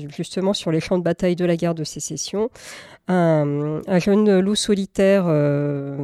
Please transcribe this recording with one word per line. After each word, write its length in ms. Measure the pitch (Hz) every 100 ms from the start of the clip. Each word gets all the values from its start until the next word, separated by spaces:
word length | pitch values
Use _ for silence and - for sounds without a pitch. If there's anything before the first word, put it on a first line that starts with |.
| 147
justement 460 | - 165 - 185
sur 180 | 202 -
les 80 | 160
champs 180 | - 185
de 60 |
bataille 320 | 170 170 185 175
de 80 |
la 120 | 175 170
guerre 180 | 170
de 100 | 165
sécession, 640 | 151 - - 151 - 196 226 - - - - - -
un, 760 | 180 170 156 143 143 147 156 -
un 120 | 180
jeune 420 | 185 202 214 190
loup 140 | 190
solitaire, 720 | 214 - 202 196 - 196 196 175
euh, 720 | 151 147 143 147 143 139 139